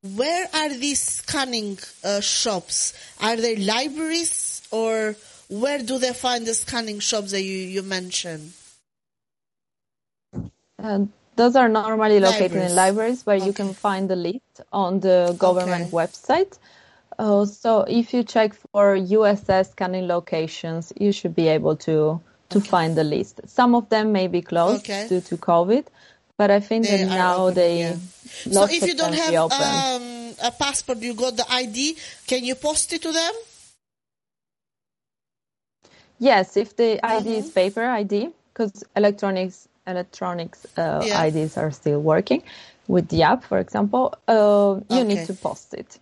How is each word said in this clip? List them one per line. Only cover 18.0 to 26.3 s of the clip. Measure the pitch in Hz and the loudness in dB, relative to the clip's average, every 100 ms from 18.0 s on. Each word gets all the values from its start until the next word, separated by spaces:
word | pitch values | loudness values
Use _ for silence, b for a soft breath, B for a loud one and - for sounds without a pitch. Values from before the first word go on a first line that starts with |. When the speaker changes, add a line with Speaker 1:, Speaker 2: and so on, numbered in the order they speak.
| 233 | 0
Speaker 2:
you | 247 | -2
check | 233 233 214 | 0 0 0
for | - - 202 202 190 | -2 -6 2 4 4
U | 185 214 214 | 2 4 4
S | 208 - | 2 2
S | 190 190 | 2 2
scanning | - 185 185 180 | -4 -4 -4 -2
locations, | 175 170 165 160 - 165 165 165 - | -2 -2 -4 -4 -6 -8 -8 -8 -2
you | 202 | 0
should | 202 175 165 | 0 -2 2
be | 165 | 4
able | 156 151 151 - | 4 2 -2 0
to, | 156 151 165 b b _ | 2 2 0 b b _
to | 202 | 0
Speaker 1:
Okay. | 202 | 2
Speaker 2:
find | 180 160 160 | 0 2 0
the | |
list. | 156 151 - - - - | 0 -2 -4 -10 -6 2
Some | 247 240 | 4 4
of | 226 | 2
them | 220 214 | 0 2
may | 202 185 | 2 2
be | 175 | -2
closed | 170 170 170 208 | -2 2 2 2
Speaker 1:
Okay. | 202 196 220 | -2 -8 -2
Speaker 2:
due | 185 | -2
to | 180 170 | -2 -6
covid, | - 170 180 240 - b b b b | 2 2 4 2 0 b b b b